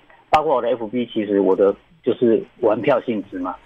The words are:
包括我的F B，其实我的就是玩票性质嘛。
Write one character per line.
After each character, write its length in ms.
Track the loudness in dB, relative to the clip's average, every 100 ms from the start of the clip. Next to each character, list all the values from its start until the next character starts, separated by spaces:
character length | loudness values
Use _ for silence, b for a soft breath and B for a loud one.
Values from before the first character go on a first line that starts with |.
| _ b _
包 140 | 0
括 140 | 2 0
我 60 |
的 60 | 0
F 180 | -4 -4
B， 180 | -6 -4
其 180 | -4
实 140 | 0 2
我 160 | 2
的 180 | 4 2 0 _ _
就 100 | -4
是 280 | 0 2 2 -2 -2
玩 180 | -2 0
票 200 | 0 0
性 200 | -2 -6 -8
质 80 | -10
嘛。 160 | -10 -8